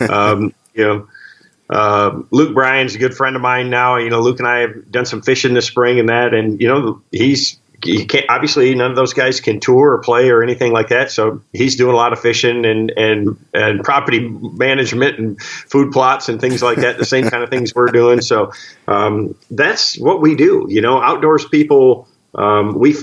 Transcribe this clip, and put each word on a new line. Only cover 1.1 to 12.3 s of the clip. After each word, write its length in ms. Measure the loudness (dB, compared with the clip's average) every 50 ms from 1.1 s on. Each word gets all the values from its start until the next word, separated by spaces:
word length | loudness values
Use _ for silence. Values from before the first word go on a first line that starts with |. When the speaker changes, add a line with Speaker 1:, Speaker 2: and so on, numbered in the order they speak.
| _ -20 -20 -20 -20 _ _ _ _ _ _ -6
Speaker 2:
uh, 520 | -2 -2 0 0 0 0 0 0 -2 -4 -10 -4
Luke 220 | 0 0 0 0 0
Bryan's 400 | 0 0 2 0 0 -2 -4 -4
a 40 | -4
good 160 | -4 -4 -2
friend 200 | -2 -4 -4 -4
of 60 | -2
mine 280 | -2 -2 -2 -2 -2 -2
now. 260 | -2 0 0 2 0 0
You 120 | 0 0
know, 100 | 0 0
Luke 200 | 2 0 0 0
and 80 | -2 -2
I 120 | 0 0
have 320 | 0 -2 -4 -8 -18 _
done 140 | -4 -4 -4
some 160 | -4 -6 -8
fishing 320 | -2 -2 -2 0 0 0 0
this 120 | 0 0
spring 340 | -2 -2 0 0 2 2 2
and 100 | 2 2
that, 240 | 2 0 0 0 0
and, 260 | 0 0 -2 -2 0
you 60 | 0 0
know, 340 | 0 0 0 -2 -6 -6 _ _
he's, 460 | -4 0 0 2 2 0 -2 -6 -8 _ _ _ _ -12 -4
he 220 | -2 -2 -2 -2
can't, 200 | -2 -2 -2 0 0
obviously 440 | -2 -2 -2 -2 0 2 2 2 2
none 160 | 0 -2 -2
of 60 | 0
those 180 | 0 -2 -2 0
guys 260 | -2 0 0 -2 -2
can 180 | -2 -4 -4 -4
tour 320 | 0 2 4 6 6 4 4
or 40 | 2
play 300 | 0 0 2 2 4 4
or 120 | 4 4
anything 300 | 2 0 -2 -2 0 0
like 160 | 0 0 0 0
that. 220 | 0 0 0 -2
So 300 | -2 -2 -2 -2 -2 -6 -14 _ -6
he's 220 | -2 -2 -2 0
doing 180 | 2 2 2 2
a 40 | 2
lot 160 | 2 0 -2
of 60 | -2
fishing 460 | -2 -2